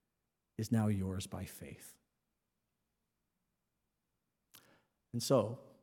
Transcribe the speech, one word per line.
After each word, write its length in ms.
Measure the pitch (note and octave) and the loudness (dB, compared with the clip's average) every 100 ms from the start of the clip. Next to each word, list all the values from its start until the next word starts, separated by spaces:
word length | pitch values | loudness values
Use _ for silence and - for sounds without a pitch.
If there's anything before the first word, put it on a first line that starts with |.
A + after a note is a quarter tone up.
| _ _ _ _ _ - | _ _ _ _ _ -6
is 160 | G#2+ | 2
now 160 | A2+ G#2+ | 4 4
yours 380 | G2+ F#2+ F#2+ - | 2 0 -4 -6
by 180 | F#2 | -8
faith. 500 | F#2 - - - - - _ _ _ _ _ _ _ _ _ _ _ _ _ _ _ _ _ _ _ _ _ _ _ _ _ - _ _ _ _ - | -10 -12 -16 -16 -20 -20 _ _ _ _ _ _ _ _ _ _ _ _ _ _ _ _ _ _ _ _ _ _ _ _ _ -20 _ _ _ _ -10
And 100 | A#2+ | -4
so, 360 | - C3 G#2+ B2 - - | 4 4 4 -4 -14 -20